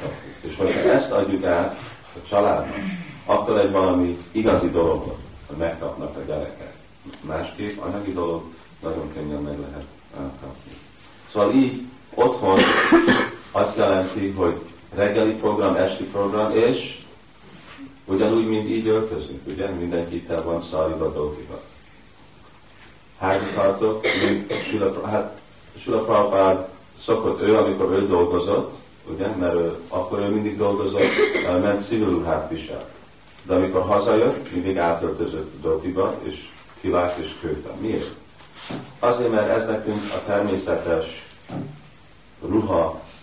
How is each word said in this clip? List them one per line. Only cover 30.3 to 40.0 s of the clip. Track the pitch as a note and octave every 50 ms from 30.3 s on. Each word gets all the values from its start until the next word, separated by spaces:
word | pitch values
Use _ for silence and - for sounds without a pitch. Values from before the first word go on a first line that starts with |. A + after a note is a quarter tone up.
| G#2+ G#2+ G#2 G#2 G2+
dolgozott, | G2+ G#2+ G2+ G2+ G#2 G#2 F#2+ G2 G2+ - - - - G#4+ - - - -
eh, | - C3+ C3+
ment | - G#2 G2+ G2 -
civil | - A#2 A2 G#2 F#2+
ruhát | F2 E2+ E2+ E2+ D#2+ D#2 - -
viselt. | E2 D#2 D#2 - - - - - - - - - - - - - - - -
De | - F#2
amikor | F#2 F#2+ F#2+ F#2 F#2 -
hazajött, | G2+ G#2 G2+ - A#2 G#2+ A2 A#2+ - - - - - F2
mindig | F2+ F#2+ F#2+ F#2 -
átöltözött | - E2+ E2+ - - E2+ - - G#2+ - D#2+ D#2+ - - - -
dhótiba, | - - - - - F2+ - F#2+ F#2+ - - - -
és | - - - - - - - - - - -
tilát | - F#2 F2 F2 F2 F2 - -
és | - - - -
kőta. | - - - D2+ - - - F#2
Miért? | G#2 A2 - - - - - - - - - - - - - - - - - - - - - -
Azért, | A#2+ A#2+ A#2+ B2 A#2+ A2+
mert | A2 G#2+ G2+ -
ez | A2+ A2+ A2
nekünk | A2+ G#2+ G#2+ - G#2+ G#2 G#2